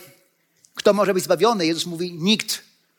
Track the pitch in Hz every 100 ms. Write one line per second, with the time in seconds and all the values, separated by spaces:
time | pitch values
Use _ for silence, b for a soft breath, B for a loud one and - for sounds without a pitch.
0 | - _ _ _ _ _ _ - 214 202
1 | 196 185 185 170 220 214 160 165 170 165
2 | 175 170 185 220 - - - _ _